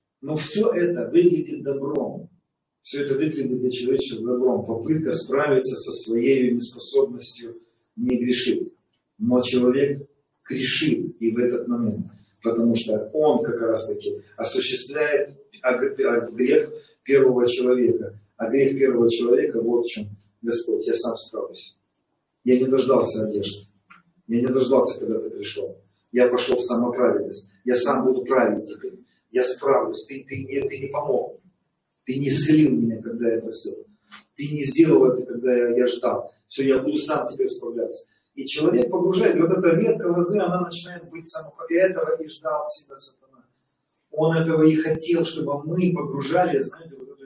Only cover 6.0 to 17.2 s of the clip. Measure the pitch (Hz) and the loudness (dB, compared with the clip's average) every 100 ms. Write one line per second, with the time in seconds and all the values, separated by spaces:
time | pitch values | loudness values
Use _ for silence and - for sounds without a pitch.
6 | 110 117 135 135 123 120 - - - 139 | -2 0 4 4 2 0 -4 -10 -2 0
7 | 131 120 - - 117 117 _ _ _ - | 0 -2 -14 -14 -16 -18 _ _ _ -6
8 | 123 120 123 123 127 - - - _ _ | -2 0 0 0 0 -2 -4 -12 _ _
9 | _ - 117 123 123 127 123 139 143 139 | _ -4 2 2 2 2 4 4 2 -2
10 | - _ _ _ - 151 131 - 156 - | -10 _ _ _ -10 -6 -2 0 0 0
11 | - - 220 120 123 - 120 117 110 95 | -2 -4 -2 0 0 0 -2 -2 -2 -4
12 | - - _ _ 113 117 117 113 - 107 | -8 -14 _ _ -2 0 2 2 0 -4
13 | - 151 151 - 175 - 165 135 - - | -2 2 2 2 0 -2 -2 -2 -4 -6
14 | - - - - 117 131 127 127 - 147 | -6 -8 -12 -8 -4 -2 -2 -4 -6 -4
15 | 147 147 143 - _ - 127 123 135 - | 0 0 -2 -8 _ -4 -2 0 0 0
16 | 120 117 - 110 127 151 - - - _ | 0 0 -2 0 4 4 2 -6 -18 _
17 | - 135 | 2 6